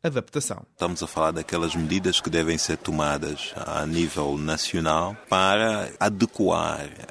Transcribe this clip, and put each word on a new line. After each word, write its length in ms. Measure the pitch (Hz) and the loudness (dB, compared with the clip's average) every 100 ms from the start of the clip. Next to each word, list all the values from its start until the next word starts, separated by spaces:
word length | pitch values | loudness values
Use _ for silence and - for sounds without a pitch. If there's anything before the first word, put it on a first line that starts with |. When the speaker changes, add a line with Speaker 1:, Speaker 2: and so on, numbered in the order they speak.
Speaker 1:
adaptação. 640 | 165 131 - 147 - - - | -2 -2 -2 -4 -4 -6 -12
Speaker 2:
Estamos 320 | - 87 87 | -4 -4 -2
a 40 | 82 | -4
falar 240 | - 80 | 0 2
daquelas 420 | 82 80 87 82 | 0 -2 -2 0
medidas 460 | 85 78 95 92 - | 0 0 2 2 2
que 100 | - | 2
devem 260 | 82 80 80 | 2 2 0
ser 200 | - 78 | 0 -2
tomadas 760 | - 78 73 71 73 73 - - | -2 0 0 0 -4 -6 -8 -8
a 280 | 73 76 | -6 -4
nível 540 | 78 82 80 80 71 73 | -2 0 0 0 -2 0
nacional 800 | 76 78 - 87 80 80 87 107 - | -2 -2 -2 0 2 2 0 -4 0
para 640 | 92 95 104 113 107 - - | 4 4 4 2 0 -4 -2
adequar 880 | 104 101 117 - 92 85 80 73 73 - - | 0 2 0 2 2 2 0 -4 -8 -12 -16